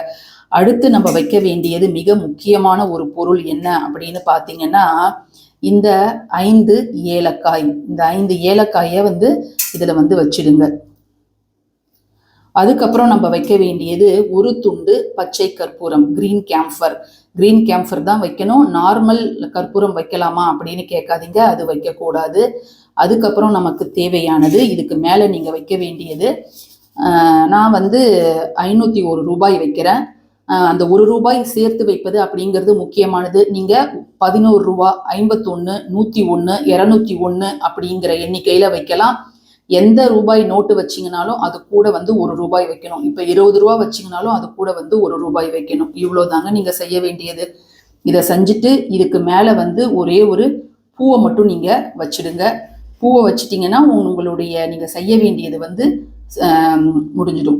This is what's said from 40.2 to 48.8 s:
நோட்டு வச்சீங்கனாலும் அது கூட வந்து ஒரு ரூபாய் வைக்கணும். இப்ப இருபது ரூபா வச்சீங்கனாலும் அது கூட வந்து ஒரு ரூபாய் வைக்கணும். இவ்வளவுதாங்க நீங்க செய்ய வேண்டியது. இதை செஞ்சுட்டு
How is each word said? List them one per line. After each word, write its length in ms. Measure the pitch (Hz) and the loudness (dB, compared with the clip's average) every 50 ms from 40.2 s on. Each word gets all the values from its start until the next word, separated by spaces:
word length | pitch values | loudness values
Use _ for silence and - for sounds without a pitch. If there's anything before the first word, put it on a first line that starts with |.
| 208 220 220 220 202 | 2 4 2 2 2
நோட்டு 360 | 185 185 202 208 208 208 190 | 2 0 0 2 2 0 0
வச்சீங்கனாலும் 560 | 180 - - 190 185 180 175 175 180 208 233 | 0 -4 -8 -10 -10 -8 -8 -8 -6 -6 -6
அது 300 | 233 - 175 170 - - _ | -6 -6 -6 -6 -10 -12 _
கூட 220 | 202 202 208 214 | 2 2 2 2
வந்து 280 | 185 170 - 196 220 202 | 0 -2 -2 -2 -2 -2
ஒரு 160 | 170 165 165 | -2 -2 -4
ரூபாய் 320 | 170 175 165 180 180 180 | -6 -4 -2 0 0 0
வைக்கணும். 380 | 165 - - - 170 170 151 147 | -2 -6 -12 -12 -14 -12 -6 -6
இப்ப 200 | 147 147 190 175 | -6 -6 -4 -4
இருபது 340 | 175 175 196 196 208 196 202 | 0 2 4 4 6 6 6
ரூபா 220 | 208 214 226 226 | 4 4 4 2
வச்சீங்கனாலும் 540 | 208 - 226 - 190 185 175 175 196 226 226 | 0 -4 -6 -10 -12 -12 -10 -6 -4 -4 -4
அது 200 | 196 - - - | -4 -6 -10 -10
கூட 180 | - 190 190 180 | -8 -6 -6 -6
வந்து 280 | 170 151 156 214 220 | -8 -4 -2 0 0
ஒரு 160 | 196 - - | 0 0 -2
ரூபாய் 320 | - 170 151 147 165 160 160 | -4 -6 -4 -4 -4 -4 -4
வைக்கணும். 420 | 160 160 - - - 147 160 - - | -6 -8 -6 -6 -4 -4 -4 -6 -6
இவ்வளவுதாங்க 560 | 175 180 180 180 180 175 175 165 160 180 196 | -6 -6 -4 0 -2 -2 0 -2 -4 -2 -2
நீங்க 200 | 208 208 190 180 | -4 -4 -4 -4
செய்ய 300 | 180 - 180 175 180 180 | -6 -8 -8 -4 -4 -4
வேண்டியது. 560 | 180 175 175 170 170 170 170 170 180 - - _ _ _ _ _ _ _ _ _ _ | -4 -4 -6 -8 -12 -14 -10 -10 -12 -12 -12 _ _ _ _ _ _ _ _ _ _
இதை 180 | - 170 180 | 0 0 2
செஞ்சுட்டு 640 | - - 180 180 190 185 214 - - 247 269 269 | 2 2 2 2 2 2 2 2 2 2 2 2